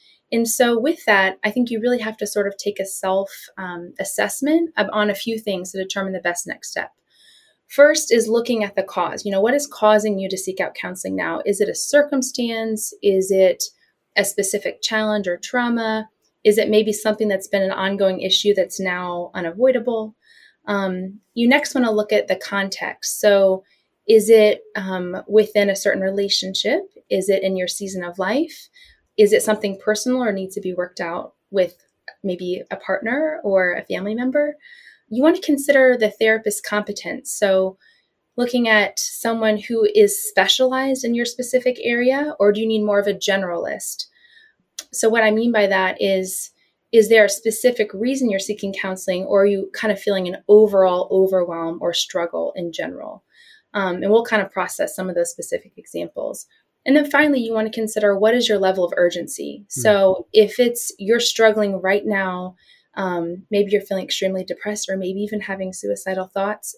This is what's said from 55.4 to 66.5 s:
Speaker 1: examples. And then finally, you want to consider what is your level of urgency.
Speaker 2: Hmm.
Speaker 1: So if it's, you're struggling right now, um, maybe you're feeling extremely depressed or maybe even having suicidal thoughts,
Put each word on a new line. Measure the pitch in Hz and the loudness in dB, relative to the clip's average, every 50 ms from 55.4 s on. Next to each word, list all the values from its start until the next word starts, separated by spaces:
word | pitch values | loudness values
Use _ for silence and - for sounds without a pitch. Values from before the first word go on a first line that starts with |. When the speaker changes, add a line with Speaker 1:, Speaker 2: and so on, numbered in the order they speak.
| 170 - - - - _ _ | -10 -6 -6 -6 -8 _ _
Speaker 1:
examples. | - - - - 170 170 165 - - - - - - - _ _ _ _ _ _ _ - | -20 -20 -12 -10 -10 -10 -8 -8 -8 -8 -8 -8 -10 -14 _ _ _ _ _ _ _ 0
And | 262 277 | 2 4
then | 294 285 - | 4 2 2
finally, | - 277 302 294 277 254 | 2 4 4 4 2 0
you | 226 220 | 0 -2
want | 226 220 220 | -2 -2 -2
to | 214 - | -2 -4
consider | 226 220 214 - 208 208 202 196 | -6 -6 -4 -2 0 2 2 2
what | 190 208 220 240 | 4 4 4 4
is | 247 220 | 4 2
your | 220 208 196 | 2 2 2
level | 190 190 185 185 175 | 2 2 2 0 0
of | 170 - | 0 2
urgency. | - 175 175 175 175 - - - - - 143 143 208 - - - | 2 2 2 2 -2 -8 -10 -10 -10 -10 -10 -12 -14 -16 -12 -6
Speaker 2:
Hmm. | - | 0
Speaker 1:
So | - 220 202 196 196 185 185 - - _ | 4 4 6 6 6 4 4 2 -2 _
if | - 220 208 202 - - | 6 6 6 6 4 0
it's, | 247 240 240 - - - - | 0 0 0 -4 -8 -10 -10
you're | - 196 196 233 226 | -6 0 0 2 2
struggling | 233 - - - 220 220 208 214 208 202 190 180 | 2 0 2 4 4 6 6 4 0 -2 -2 -2
right | 185 190 202 208 - | 0 0 0 0 0
now, | 214 202 196 190 185 180 180 180 185 - _ _ _ _ _ _ _ - | -2 -2 -2 -2 -2 -4 -6 -8 -10 -12 _ _ _ _ _ _ _ -8
um, | 196 190 185 180 170 165 170 175 190 - - | -4 -4 -2 -2 -4 -4 -6 -8 -10 -8 -2
maybe | 214 202 208 196 | 0 0 2 2
you're | 208 196 | 0 -2
feeling | 196 - 196 190 185 | 0 -2 -6 -6 -6
extremely | - - - 196 190 190 185 185 | -6 -6 -4 -2 -2 -2 -4 -6
depressed | - 175 - - 208 208 208 - | -8 -10 -8 -8 -8 -8 -6 -6
or | - 190 | -6 -6
maybe | 196 185 185 190 202 | -4 -4 -4 -4 -6
even | 208 208 214 208 | -6 -4 -6 -6
having | 190 - 190 190 190 190 190 | -6 -6 -8 -8 -8 -8 -10
suicidal | - - 202 202 196 - 190 190 185 185 | -8 -6 -6 -4 -4 -4 -6 -4 -4 -6
thoughts, | 185 - 196 196 208 | -6 -4 -4 -4 -4